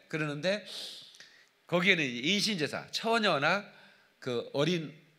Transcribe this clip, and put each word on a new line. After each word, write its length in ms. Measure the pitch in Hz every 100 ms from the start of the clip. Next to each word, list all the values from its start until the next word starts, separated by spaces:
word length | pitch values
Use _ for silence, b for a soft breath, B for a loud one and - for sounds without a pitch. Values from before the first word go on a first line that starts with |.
| -
그러는데 580 | 160 151 147 175 208 - B B B B B B B B _ -
거기에는 360 | 170 180 180
인신제사, 840 | 143 120 139 202 202 202 139 101 -
처녀나 760 | - 226 233 214 151 147 190 208 B B B B _
그 320 | - 120 -
어린, 380 | 135 151 175 147 - -